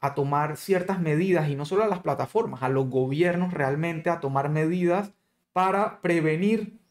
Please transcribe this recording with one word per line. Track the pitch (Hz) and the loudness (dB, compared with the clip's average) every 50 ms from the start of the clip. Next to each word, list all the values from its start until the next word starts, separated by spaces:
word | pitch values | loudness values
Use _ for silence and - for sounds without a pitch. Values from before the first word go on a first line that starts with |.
a | 139 139 139 | -4 -4 -2
tomar | 151 139 139 143 147 151 151 151 | -2 -2 0 0 0 0 -2 -4
ciertas | - - 196 190 175 180 196 190 185 | -6 -2 0 0 0 0 -2 -2 -2
medidas, | 165 156 147 156 185 196 180 160 156 | 0 0 2 2 2 2 2 2 2
y | 147 143 | 0 -2
no | 139 147 | -4 -4
solo | 147 190 202 220 | -2 0 0 2
a | |
las | 208 190 180 | 2 0 -2
plataformas, | - 156 139 131 131 - - 220 233 - 131 120 127 | -2 -4 -2 -2 -4 -2 0 -2 -2 -2 -4 -4 -2
a | |
los | 131 135 135 131 127 | 0 0 0 0 0
gobiernos | 131 131 131 131 143 151 175 180 170 175 180 180 180 | 0 0 0 0 2 2 2 2 2 0 0 -2 0
realmente | 151 139 135 143 151 165 170 165 160 160 175 | 0 0 0 0 0 -2 -4 -4 -2 -2 -2
a | 170 165 | -2 -2
tomar | - 139 135 135 143 147 | -2 -2 -2 0 0 0
medidas | 151 156 156 160 175 180 175 170 175 196 208 202 _ _ _ _ _ _ _ _ - | 0 0 0 0 0 0 2 2 2 0 -2 -6 _ _ _ _ _ _ _ _ -2
para | 180 185 190 190 196 214 220 - - | 0 2 2 2 2 0 -2 -4 -4
prevenir | - 175 170 165 156 156 156 165 196 214 226 214 214 - - - _ _ | 0 0 2 2 2 2 0 2 2 2 0 0 -2 -8 -14 -20 _ _